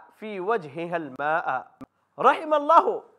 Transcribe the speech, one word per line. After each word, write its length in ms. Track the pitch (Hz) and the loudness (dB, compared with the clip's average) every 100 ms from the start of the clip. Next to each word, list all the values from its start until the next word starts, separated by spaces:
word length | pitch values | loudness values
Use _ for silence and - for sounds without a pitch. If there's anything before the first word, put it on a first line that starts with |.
| - _ | -10 _
فی 240 | 214 202 | -12 -6
وجہها 560 | 185 226 151 143 170 170 | -2 -2 -4 -10 -6 -6
الماء۔ 640 | 151 131 147 160 156 131 - _ 131 _ _ - | -6 -6 -2 0 -2 -4 -6 _ -20 _ _ 0
رحم 360 | 202 294 311 | 2 2 0
اللہ 460 | 302 294 330 339 170 - | 0 6 6 6 0 -8